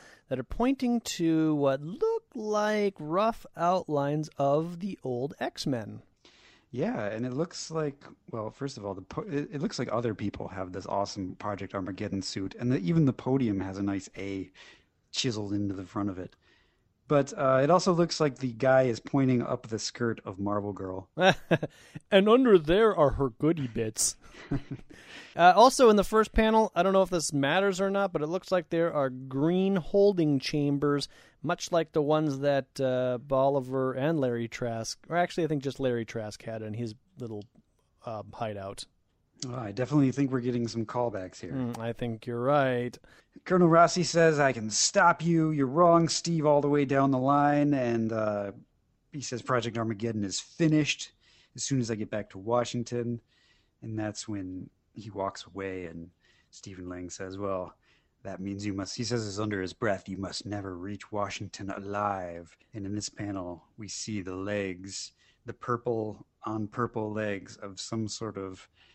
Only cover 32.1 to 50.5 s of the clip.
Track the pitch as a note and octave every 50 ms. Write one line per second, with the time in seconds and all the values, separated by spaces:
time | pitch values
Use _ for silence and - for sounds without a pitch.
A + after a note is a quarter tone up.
32.1 | D3+ D#3 D#3 D3+ C3+ C3+ C#3 C#3+ C#3 C3+ C3 _ _ - C3+ B2+ B2+ B2+ B2+ B2+
33.1 | B2 A#2+ C3 C#3+ C#3 C3 C3+ C#3 C#3+ C#3 B2+ B2+ C3 C3+ C3 C3 B2+ B2+ C3 D#3
34.1 | E3+ D3+ C3+ B2+ A#2+ A#2 A#2 A2+ - - B2 A#2+ A#2 A2+ A2+ - - - - -
35.1 | D#3 F3 F3 E3+ - - E3 D3 D#3 C#3+ C3 C#3 B2 - C3+ B2+ A#2+ A#2 A2+ -
36.1 | - A#2 G#2+ G#2+ - - - A#2 A2 A2 A2 G#2+ G#2+ A#2 A#2+ A2 G#2+ - _ _
37.1 | _ - B2+ A2+ A2 G#2 G#2 _ _ - _ _ _ _ _ _ _ _ - B2
38.1 | A2+ G#2 G2 G#2 - - A#2+ A2 G#2 G2 G2 G2 G2+ - - _ _ _ _ _
39.1 | _ _ _ _ _ - - B2+ B2 B2+ - G2+ G2+ A2+ B2+ - D3 D3+ C#3 C3
40.1 | B2 C#3 C#3+ C3 C3 B2+ A#2+ B2+ B2 A#2+ A#2 A2+ A#2 A#2 A2 - - B2 B2 A#2
41.1 | G2+ G2 F#2 F2+ - - - F2 C3+ C3 B2+ A#2 A#2+ A#2 A2+ A#2 A#2 - B2 A#2
42.1 | A2+ A2 - A#2+ A#2+ A#2+ A#2+ C3+ D3 D3 C3+ C3 B2+ A#2+ B2 B2 - - _ -
43.1 | - - _ _ _ - _ - F3+ F3+ F3+ D#3+ E3 E3 E3+ D#3+ - F#3 E3 -
44.1 | - E3+ E3 D#3+ D#3 C#3+ C#3+ C3+ B2+ A#2+ G#2+ A2 G#2 - - - - G3+ F3+ E3+
45.1 | E3 - D#3+ F3 E3+ D#3+ D#3 D#3 D#3 C#3+ C3+ B2 C3+ E3 F3+ E3+ E3+ E3+ E3 D#3
46.1 | - - - E3+ E3+ D#3+ C#3+ D3+ D3 D3 C#3 C#3+ D3 D3 C#3+ C3 C#3+ C3+ C#3 C#3
47.1 | C3+ B2+ B2+ C3+ C#3+ C#3+ C#3+ D3 D3 D3 D3 D3 C#3+ C3+ B2 A#2+ A#2 A#2 A2+ A2
48.1 | A2+ A2 G#2+ G#2+ G#2 G2+ G2+ G2+ G2 - - _ _ _ _ _ _ _ _ _
49.1 | - C#3+ A#2 - B2+ A2+ - - B2+ A#2+ A2 A#2 G#2 A#2 A2+ A2+ A2 G2 A2+ A#2
50.1 | G#2+ G#2+ G2+ F#2+ F2+ - - -